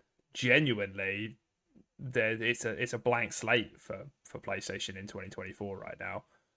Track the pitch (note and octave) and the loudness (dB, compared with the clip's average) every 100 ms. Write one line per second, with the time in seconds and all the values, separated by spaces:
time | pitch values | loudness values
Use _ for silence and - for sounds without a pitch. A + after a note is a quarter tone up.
0 | _ _ _ - B2 C3 D3 G#2+ G2 G2 | _ _ _ -2 6 6 6 2 0 -2
1 | G2 G2+ A2 - _ _ _ - _ - | -2 -2 -4 -8 _ _ _ -20 _ -12
2 | C3+ B2+ A2 A2+ A2+ A#2 A2+ G#2+ A#2+ A#2 | -4 2 2 2 0 2 0 -2 -2 0
3 | A#2+ A#2 A2 - A2 A#2+ G#2 - - F#2+ | 2 2 2 -2 4 4 4 -8 -10 -10
4 | C#3+ _ - - - G2 - G2 - F#2+ | -10 _ -14 -12 -4 -4 -4 -6 -6 -8
5 | G2 G2 F#2+ G2 F#2+ F#2 G2+ F#2+ - - | -10 -10 -10 -10 -10 -8 -8 -8 -10 -8
6 | F#2 G2 - _ _ | -6 -8 -10 _ _